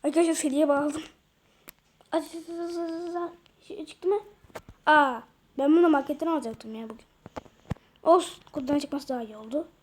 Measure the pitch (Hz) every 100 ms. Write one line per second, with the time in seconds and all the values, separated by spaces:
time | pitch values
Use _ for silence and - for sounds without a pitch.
0 | 294 302 339 320 302 269 302 277 294 302
1 | - _ _ _ _ _ - _ _ _
2 | _ 330 302 330 330 339 339 339 339 330
3 | 349 349 349 339 _ _ _ - 311 -
4 | 349 415 - _ _ - - - - 302
5 | 285 233 - _ _ - 277 320 349 285
6 | 269 294 320 320 226 220 220 220 226 226
7 | _ _ - - - _ _ - _ _
8 | - 349 330 - _ - 262 285 285 277
9 | - 254 226 214 220 285 330 _